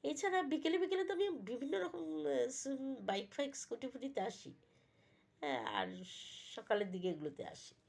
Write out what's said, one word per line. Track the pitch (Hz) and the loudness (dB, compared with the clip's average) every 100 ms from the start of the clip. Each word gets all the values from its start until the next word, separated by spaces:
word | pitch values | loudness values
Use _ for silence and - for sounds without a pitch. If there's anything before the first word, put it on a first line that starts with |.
এছাড়া | 277 294 392 370 | -2 2 4 4
বিকেলে | 294 302 320 339 | 4 2 4 4
বিকেলে | 370 381 | 4 2
তো | 381 | 2
আমি | 370 403 302 | 2 2 2
বিভিন্ন | 196 254 269 196 | -4 -4 0 0
রকম, | 180 170 160 156 - | 0 -2 -2 0 4
আহ, | 139 240 | 4 4
স-, | 262 269 269 269 262 | 0 -4 -2 -2 -4
বাইক | 196 196 202 | 0 0 -2
ফাইক | - 277 277 | -2 -2 -2
স্কুটি | - 233 262 | -8 -4 -4
ফুটিতে | 262 269 277 | -4 -4 0
আসি, | 196 - - 131 _ _ _ _ _ _ _ _ | -2 -2 -14 -16 _ _ _ _ _ _ _ _
হ্যাঁ, | 147 135 110 202 | -2 0 2 0
আর | 92 131 185 - - - - | 0 -4 -10 -12 -14 -14 -12
সকালের | - 214 208 202 | -12 2 2 4
দিকে | 185 180 | 0 0
এগুলোতে | 156 151 139 - | 0 -4 -6 -10
আসি। | - - - | -10 -16 -20